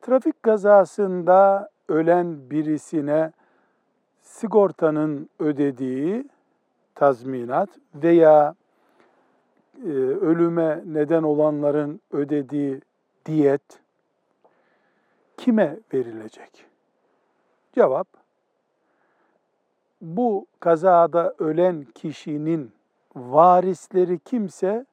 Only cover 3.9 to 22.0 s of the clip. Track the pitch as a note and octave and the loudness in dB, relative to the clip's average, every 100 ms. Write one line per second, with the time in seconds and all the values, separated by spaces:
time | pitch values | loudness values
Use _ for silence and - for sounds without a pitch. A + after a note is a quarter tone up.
3.9 | _ _ _ _ - A3 G#3 G3 D#3 D#3+ | _ _ _ _ -12 -2 0 0 0 -2
4.9 | D#3 D#3 C#3+ D#3+ _ D#3 C#3+ C#3+ C3 C3+ | 0 -4 -6 -12 _ -6 -2 -4 -4 -8
5.9 | C3 D3+ A3 C#4 _ _ _ _ _ _ | -6 -6 -6 -10 _ _ _ _ _ _
6.9 | - C#3+ B2+ B2+ C3 A#2+ C#3 G3 _ _ | 0 0 0 -6 -10 -6 -4 -4 _ _
7.9 | D3+ D#3+ E3+ D#3+ D3+ D3 E3+ _ _ _ | -4 2 6 8 6 4 -4 _ _ _
8.9 | _ _ _ _ _ _ _ _ - A#3 | _ _ _ _ _ _ _ _ -14 -8
9.9 | C#3 C3 D#3+ F#3 E3 E3+ E3+ E3 D#3 E3+ | -4 -2 -2 0 0 0 0 -2 -4 -6
10.9 | D#3 D3+ E3 D#3 D3 D3+ D3 D3 D3 D3 | -4 0 0 0 0 0 0 -2 -2 -4
11.9 | D#3+ _ D#3 C#3+ D3 C3 D3 C#3+ C3+ _ | -10 _ -6 -4 -4 -4 -6 -6 -8 _
12.9 | _ _ _ - D#3 C#3+ C#3+ _ - _ | _ _ _ -6 0 2 2 _ -20 _
13.9 | _ _ _ _ _ _ _ _ _ _ | _ _ _ _ _ _ _ _ _ _
14.9 | _ _ _ _ - - A3 F3 - _ | _ _ _ _ -6 -2 0 0 -4 _
15.9 | C3+ A#2+ A2 G#2+ _ - _ _ _ _ | -6 -6 -10 -16 _ -20 _ _ _ _
16.9 | _ _ _ _ _ _ _ _ - F#3+ | _ _ _ _ _ _ _ _ 0 0
17.9 | C3+ F#3+ _ _ _ _ _ _ _ _ | 0 -6 _ _ _ _ _ _ _ _
18.9 | _ _ _ _ _ _ _ _ _ _ | _ _ _ _ _ _ _ _ _ _
19.9 | _ E3+ E3+ B3 G3+ - _ F3 E3 F3+ | _ -12 -4 -2 -2 -8 _ 0 2 4
20.9 | F3 E3+ D#3+ E3+ - D#3+ D#3 F3+ E3+ C#3 | 4 4 0 -4 -4 -4 0 0 -2 -12
21.9 | - | -14